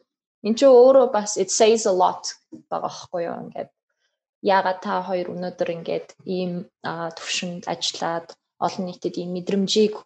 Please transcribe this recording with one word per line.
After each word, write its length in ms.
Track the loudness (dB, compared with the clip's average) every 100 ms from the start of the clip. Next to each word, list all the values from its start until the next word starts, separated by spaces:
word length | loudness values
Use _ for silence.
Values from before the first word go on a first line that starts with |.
| _ _ _ _ -4
энэ 120 | 4
ч 40 | 8
өөрөө 380 | 10 10 8 4
бас 260 | 0 -2 -4
it 80 | -2
says 400 | 4 4 4 2
a 40 |
lot 360 | 2 2 0 -10 -14 _ -20 -10
байгаа 180 | -8 -8
байхгүй 340 | -10 -10 -8 -6
юу 120 | -8 -12
ингээд 240 | -12 -14 _ _ _ _ _ _ _ 0
яагаад 340 | 2 2 -4
та 240 | -4 -6 -4
хоёр 240 | -6 -6
өнөөдөр 400 | -8 -8 -6 -6 -6
ингээд 400 | -6 -8 -8 -16 -8
ийм 400 | -6 -4 -6 -10 _
төвшөнд 880 | -10 -8 -10 -10 -8 -8 -8 -8 -8
ажиллаад 640 | -6 -6 -6 -4 -6 -8 -20 _ -6
олон 280 | -6 -6 -10
нийтэд 320 | -6 -8 -6
ийм 160 | -8 -8
мэдрэмжийг 560 | -4 -2 0 2 2 0